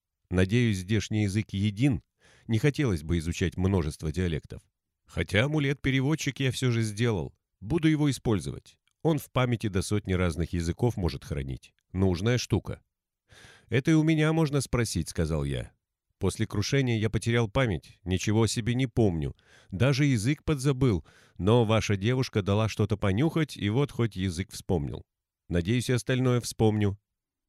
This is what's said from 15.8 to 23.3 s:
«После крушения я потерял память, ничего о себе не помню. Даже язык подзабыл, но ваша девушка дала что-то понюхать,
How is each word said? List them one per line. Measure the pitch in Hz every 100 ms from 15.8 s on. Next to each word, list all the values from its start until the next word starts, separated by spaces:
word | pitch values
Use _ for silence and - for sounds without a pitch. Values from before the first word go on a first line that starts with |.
| _ _ _ _
«После | 95 - 110
крушения | 101 101 139 131 113
я | 107
потерял | 110 117 120 113
память, | 139 127 82 - -
ничего | 90 90 - 107
о | 110
себе | - 110
не | 120 131
помню. | - 110 82 69 - _ - _
Даже | 90 123 131 147
язык | 123 104 151
подзабыл, | - 156 131 131 131 92 - _ _ _
но | 87 120 110
ваша | 110 - 101
девушка | 101 131 131 110
дала | 95 101 110
что-то | - 104 101
понюхать, | 104 95 160